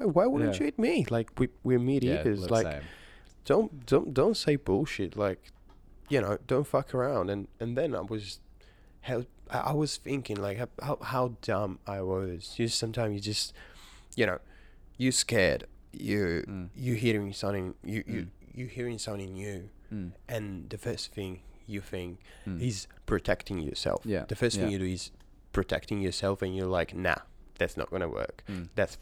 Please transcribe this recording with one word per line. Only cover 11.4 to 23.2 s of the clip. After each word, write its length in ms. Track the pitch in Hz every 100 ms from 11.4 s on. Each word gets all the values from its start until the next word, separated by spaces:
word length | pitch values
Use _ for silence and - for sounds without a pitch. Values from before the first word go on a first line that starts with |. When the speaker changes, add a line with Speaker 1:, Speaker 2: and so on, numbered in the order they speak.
Speaker 1:
dumb 380 | - 101 104 92
I 160 | - 98
was. 540 | 95 95 95 87 - -
You, 100 | 117
sometimes 440 | - 113 117 110
you 60 | 104
just, 320 | 104 104 - - - - - - -
you 100 | - 104
know, 120 | 87 - - - - - -
you 140 | 127
scared. 540 | - - 117 90 62 - - -
You, 520 | - 107 104 92 82 -
Speaker 2:
Mm. 220 | 98 90 -
Speaker 1:
you 180 | 123
hearing 380 | 113 117 107 101
something. 420 | 98 101 101 92 -
You, 220 | - 107 -
you, 140 | 110
Speaker 2:
Mm. 60 | 87 - -
Speaker 1:
you 120 | - 123
hearing 320 | 127 120 113
something 340 | - 101 95
new. 340 | 95 104 98 101 - -
Speaker 2:
Mm. 200 | 107 90 - -
Speaker 1:
And 420 | 117 104 92 -
the 80 | 101
first 340 | 120 - -
thing 280 | - 95 92 - - -
you 140 | 101
think 400 | - 95 90 87 - - -
Speaker 2:
Mm. 160 | 85
Speaker 1:
is 240 | 123 98 - -
protecting 540 | - 101